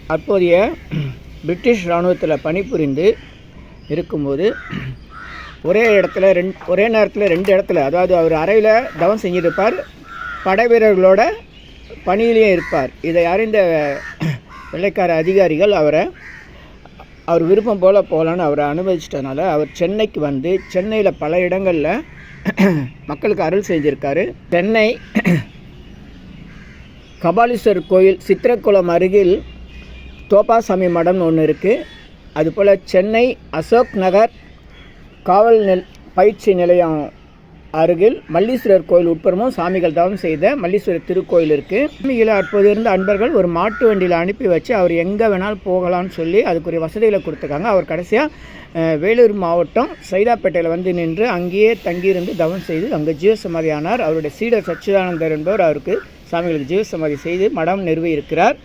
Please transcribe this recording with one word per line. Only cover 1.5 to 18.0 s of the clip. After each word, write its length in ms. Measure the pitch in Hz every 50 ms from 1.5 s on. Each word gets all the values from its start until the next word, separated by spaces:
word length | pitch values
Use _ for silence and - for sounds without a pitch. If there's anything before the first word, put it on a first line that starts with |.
| 175 175 - 254 240 214 175
இராணுவத்தில் 580 | 175 170 170 175 180 180 175 185 156 156 135 -
பணிபுரிந்து 760 | 160 160 190 196 - 269 165 156 139 135 143 170 208 - - - - - - - - - - - - - - - -
இருக்கும்போது, 640 | 151 156 165 - - 156 143 139 139 139 180 220 277 - - - - - 131 131 127 - - - - - - - - - - - - - -
ஒரே 280 | 151 190 214 233 226
இடத்துல 420 | 208 196 180 - - 202 185 196 185
ரெண்-, 220 | 180 180 190 185 - -
ஒரே 220 | - 180 180 208 233
நேரத்துல 380 | 226 220 208 196 - 202 208
ரெண்டு 260 | 196 165 170 190 202 190
இடத்துல, 300 | 185 190 - 180 170 139
அதாவது 340 | 143 156 175 185 175 180
அவர் 160 | 170 165 160 160
அறையில 540 | 156 156 180 208 220 208 220 214 233 262 - - 151
தவம் 200 | 170 180 214 220
செஞ்சிருப்பார், 680 | - 185 175 180 165 170 165 - 190 220 330 - - - - - - - - - - - - - -
படை 240 | 190 190 202 233
வீரர்களோட 640 | 240 233 233 220 214 202 185 185 190 190 196 240 330 427 453 - - - - - - - - - - - - -
பணியிலேயே 460 | - 185 208 233 233 233 220 220 208
இருப்பார். 400 | 185 170 165 - - 156 131 120 - - -
இதை 220 | 165 165 175 170
அறிந்த 640 | 170 175 196 226 220 214 214 190 175 165 156 151 143 139 - - - - - 156 160 139 120 - - - - - -
வெள்ளைக்கார 440 | - 160 180 202 - 202 185 170 165
அதிகாரிகள் 580 | 160 160 175 190 196 185 170 156 151 190 208 202
அவரை, 360 | 175 151 147 147 156 196 359 359 - - - - - - - - - - - - - - - - - - - - - -
அவர் 180 | - 170 170 170
விருப்பம் 360 | 160 196 214 208 233 214 196
போல 240 | 180 185 196 202